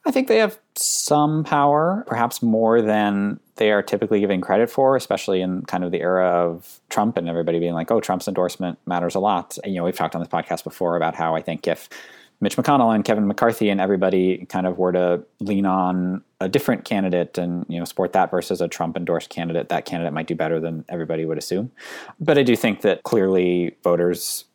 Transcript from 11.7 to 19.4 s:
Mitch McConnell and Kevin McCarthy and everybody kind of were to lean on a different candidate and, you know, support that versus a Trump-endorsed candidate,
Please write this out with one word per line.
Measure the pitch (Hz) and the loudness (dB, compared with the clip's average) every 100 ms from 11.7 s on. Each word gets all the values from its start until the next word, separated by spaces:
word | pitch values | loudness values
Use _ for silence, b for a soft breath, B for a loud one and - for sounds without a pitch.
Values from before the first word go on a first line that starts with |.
| 82 - B B B B _ | -4 -8 B B B B _
Mitch | 101 - | -2 0
McConnell | - 143 113 | 2 4 4
and | 110 | 2
Kevin | 101 107 101 | 2 0 0
McCarthy | 101 117 113 104 | 2 0 2 0
and | 98 | 2
everybody | 95 95 92 92 92 90 92 | 2 2 2 2 2 0 -4
kind | 92 90 | -2 -2
of | 90 | 0
were | 92 | 0
to | 90 90 87 - _ | 2 2 0 -4 _
lean | 101 101 98 | -2 0 2
on | 95 92 92 90 95 _ _ | 2 0 0 -2 -4 _ _
a | 95 | 0
different | 131 - 113 | 0 0 -2
candidate | - 104 95 90 85 - | -2 -2 0 0 0 -4
and, | 87 87 - | -4 -4 -6
you | 85 | -6
know, | |
support | 85 - 90 | -6 -4 0
that | 95 87 | 2 2
versus | 90 - 90 | 0 -2 -2
a | 85 | -2
Trump-endorsed | - 82 87 87 82 - | -2 -6 -4 -2 -4 -4
candidate, | - | -8